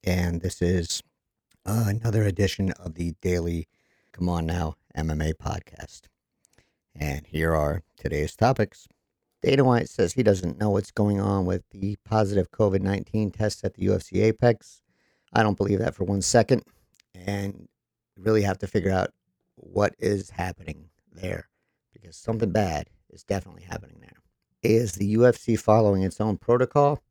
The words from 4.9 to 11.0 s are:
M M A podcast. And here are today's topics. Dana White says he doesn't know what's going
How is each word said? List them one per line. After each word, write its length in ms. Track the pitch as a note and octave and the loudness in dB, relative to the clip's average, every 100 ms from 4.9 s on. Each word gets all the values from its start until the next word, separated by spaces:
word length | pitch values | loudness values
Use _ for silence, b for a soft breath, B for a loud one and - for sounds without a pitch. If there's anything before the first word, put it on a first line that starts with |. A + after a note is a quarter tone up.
M 160 | - D#2 | -6 -4
M 100 | D#2 | -2
A 120 | D#2 | -4
podcast. 720 | D#2+ - - - D2+ - - _ _ _ _ _ _ _ _ _ | -4 -8 -8 -10 -20 -20 -20 _ _ _ _ _ _ _ _ _
And 320 | D2 D2 C#2 D2 | -8 -6 -6 -6
here 260 | D#2 E2 | -2 0
are 300 | D#2+ D2 E2 - _ | 0 0 -4 -8 _
today's 400 | D#2 D2+ D#2 - | -6 -4 -4 0
topics. 500 | A#2+ C3 G#2+ - _ _ _ _ _ _ | 0 2 -4 -6 _ _ _ _ _ _
Dana 220 | - C3+ | 0 4
White 240 | B2+ A#2+ - | 4 4 0
says 240 | - F2 | 0 0
he 100 | - | 2
doesn't 340 | A2 F#2+ F2+ D#2 | 2 2 -2 -2
know 140 | G#2+ | 0
what's 220 | G2 G2 | 0 -2
going 280 | - | 0